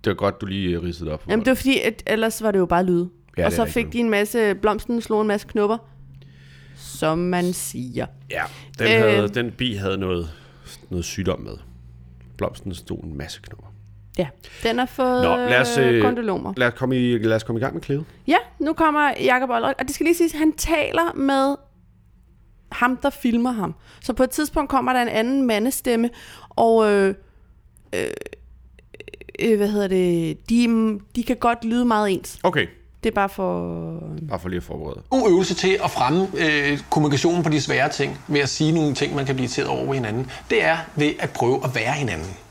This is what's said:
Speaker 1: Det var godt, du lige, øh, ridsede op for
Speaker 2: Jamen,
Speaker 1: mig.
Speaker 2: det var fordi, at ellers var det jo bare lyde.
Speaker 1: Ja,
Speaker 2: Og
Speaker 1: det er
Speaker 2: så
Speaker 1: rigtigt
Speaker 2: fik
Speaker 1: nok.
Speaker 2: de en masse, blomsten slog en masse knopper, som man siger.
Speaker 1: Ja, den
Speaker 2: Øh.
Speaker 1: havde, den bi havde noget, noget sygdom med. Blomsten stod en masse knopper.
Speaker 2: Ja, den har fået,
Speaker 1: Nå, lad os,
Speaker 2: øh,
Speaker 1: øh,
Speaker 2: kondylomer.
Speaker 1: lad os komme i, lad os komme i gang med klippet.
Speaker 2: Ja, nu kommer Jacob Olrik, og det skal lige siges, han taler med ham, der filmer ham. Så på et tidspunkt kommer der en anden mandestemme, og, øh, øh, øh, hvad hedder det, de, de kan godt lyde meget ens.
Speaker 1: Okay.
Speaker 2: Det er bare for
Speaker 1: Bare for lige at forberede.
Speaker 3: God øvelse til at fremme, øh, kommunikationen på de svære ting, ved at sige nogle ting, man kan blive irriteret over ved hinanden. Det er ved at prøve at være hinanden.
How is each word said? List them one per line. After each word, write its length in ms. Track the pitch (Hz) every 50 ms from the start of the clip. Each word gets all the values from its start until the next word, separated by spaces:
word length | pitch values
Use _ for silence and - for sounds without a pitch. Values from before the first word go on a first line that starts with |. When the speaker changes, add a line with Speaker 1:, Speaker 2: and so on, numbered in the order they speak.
| -
Speaker 1:
Det 60 | 110
var 40 | 95
godt, 280 | 82 101 101 92 -
du 40 | 107
lige, 240 | 98 95 98 98 90 87
øh, 80 | 85 85
ridsede 280 | 87 85 80 85 78 76
op 100 | - -
for 60 | -
Speaker 2:
Jamen, 80 | 196 233
Speaker 1:
mig. 60 | 214
Speaker 2:
det 60 | 254
var 40 | 262
fordi, 240 | 254 - 262 269 -
at 240 | - 233 214 - -
ellers 360 | - 208 220 226 226 220 - 220
var 80 | 220
det 80 | 196 196
jo 60 | 180
bare 180 | 170 175 175 190
lyde. 240 | 185 180 170 175 180 - - _ _ -
Speaker 1:
Ja, 80 | - 170
Speaker 2:
Og 60 | 202
Speaker 1:
det 20 | -
er 20 |
Speaker 2:
så 60 | -
Speaker 1:
rigtigt 120 | 226 226 -
Speaker 2:
fik 120 | 247 226
Speaker 1:
nok. 80 | 156 -
Speaker 2:
de 60 | 240
en 100 | 240 226
masse, 460 | 220 202 208 208 - 233 220 208 190
blomsten 460 | 196 - 214 208 220 - - 240 233
slog 200 | 220 - 220 214
en 60 | 214
masse 200 | 214 202 208 -
knopper, 300 | - - - 403 - 226 233 - - - - - - - - - - - - - - - - - - -
som 420 | - - - - - - 156 160
man 360 | 170 175 180 180 175 175 180 180
siger. 520 | - - - - 120 123 127 120 123 123 - - - - -
Speaker 1:
Ja, 140 | - - - - - - - - - -
den 80 | 113
Speaker 2:
Øh. 120 | - 220 226 220 -
Speaker 1:
havde, 160 | - - - 104
den 220 | 101 123 120 117
bi 220 | 110 - 123 123 107
havde 220 | 98 98 95 95
noget, 320 | 95 95 92 90 85 85 78 78 - - - - - - - - - - -
noget 160 | 90 90 82
sygdom 340 | - - - 92 92 85 -
med. 140 | 55 52 50 - - - - - - - - - - - - - - - -
Blomsten 380 | - 98 - - - - 98 92
stod 280 | - - - - - -
en 140 | 80 76
masse 220 | - 147 - - -
knopper. 260 | - - - - - - - - - - - - - - -
Speaker 2:
Ja, 100 | - 180 135 - _ - - - - -
den 140 | 226 226 247
har 60 | 254
fået, 380 | 254 - - 262 254 254 247 247
Speaker 1:
Nå, 120 | 247 247
lad 240 | 247 247 247 - 123
os, 160 | 131 - -
Speaker 2:
øh, 160 | - 131 123 120
Speaker 1:
øh, 60 | 117
Speaker 2:
kondylomer. 520 | 104 - - 240 233 208 - - - - -
Speaker 1:
lad 100 | 131 123
os 60 | 123 120
komme 200 | - 131 127 131 127
i, 180 | 123 123 120
lad 180 | 113 107 110 110
os 80 | 110 110
komme 160 | - 117 113
i 40 | 120
gang 100 | 139 -
med 80 | 165
klippet. 240 | - - 139 143 160 - - - -
Speaker 2:
Ja, 100 | - 311 427 480 - - -
nu 140 | 302 294 320
kommer 380 | - 330 311 294 302 294 277 - - -
Jacob 260 | - 247 247 262 247
Olrik, 260 | 240 233 226 262 269 -
og 60 | 262
det 80 | 262 285
skal 80 | - 302
lige 120 | 320 339
siges, 160 | - 339 330
han 200 | 320 294 311 311 311
taler 600 | - - - 330 302 - - - 320 339 339 -
med 400 | - 269 269 277 269 269 277 277 - - - _ - _ - _ _ _ _ _ _ - _ - _ - - - - _ -
ham, 260 | - - 240 247 254
der 120 | 247 - 285
filmer 420 | 269 - - 240 226 233 233 254
ham. 240 | 247 220 190 - 165 - - - - -
Så 120 | - - 233
på 100 | - 254
et 60 | 254
tidspunkt 400 | - - 302 294 - 330 285 277
kommer 240 | 277 262 240 254 254
der 80 | 247
en 60 | 240 233
anden 340 | - 220 226 240 269 277 269
mandestemme, 600 | 240 226 202 214 262 269 - - 262 240 226 233 240 - - - - - - - -
og, 420 | - - 233 226 226 226 220 208
øh, 220 | 202 202 196 190 190 - - - _ - - _ - - _ - _ - - _ -
øh, 100 | 92 - 64 - - - - - - - - - - - - - - - _ - - - - - - - - - -
øh, 180 | - 233 220
hvad 120 | 202 202 208
hedder 180 | 208 208 202
det, 500 | 190 190 185 180 180 170 170 165 160 151 - - -
de, 180 | 226 240 240 233 226 226 220 220 214 196 202 _ _
de 80 | 247 226
kan 120 | - 247
godt 300 | 240 - 240 233 233 226
lyde 200 | 226 233 240 247
meget 260 | 240 220 208 214 202 190
ens. 260 | - - - - - -
Speaker 1:
Okay. 240 | 185 160 151 95 - - - - - - - -
Speaker 2:
Det 60 | 226
er 60 | 226
bare 140 | 208 196 196
for 640 | - - 190 180 180 175 175 175 170 165 165 165 165 165 160 156 156 156 160 147
Speaker 1:
Bare 100 | 101 87
for 100 | 85 90
lige 80 | 90
at 60 | 87 -
forberede. 380 | - 73 73 78 71 58 - - -
Speaker 3:
God 200 | - 269 247 214
øvelse 220 | 170 185 185 - 185
til 240 | - - 190 190 - -
at 80 | 165
fremme, 360 | - - 127 127 151 180 190 190 -
øh, 420 | 135 170 156 151 147 143 143 147 139 - -
kommunikationen 540 | - 156 151 147 143 131 - 170 175 175 156
på 60 | 165
de 120 | 151 151
svære 280 | 139 147 131 127 135 147
ting, 300 | - - - - - 143 -
ved 120 | - 151 143
at 100 | 143 135
sige 220 | - - 160 151
nogle 220 | 165 170 156 147 131
ting, 220 | - 143 143 147
man 100 | 143 135
kan 100 | 131 135
blive 80 | 131 127
irriteret 220 | 117 - - 143
over 180 | 139 135 127 127
ved 80 | 135 135
hinanden. 380 | 135 120 107 107 120 131 127 - - - -
Det 140 | 240 214 175
er 140 | 160 165 165 156 - -
ved 180 | 143 147 151 151 -
at 100 | 180 139
prøve 300 | - - - 120 131 135 -
at 120 | 135 123
være 160 | 117 110 120 143
hinanden. 420 | 147 143 110 87 78 80 92 92 - - -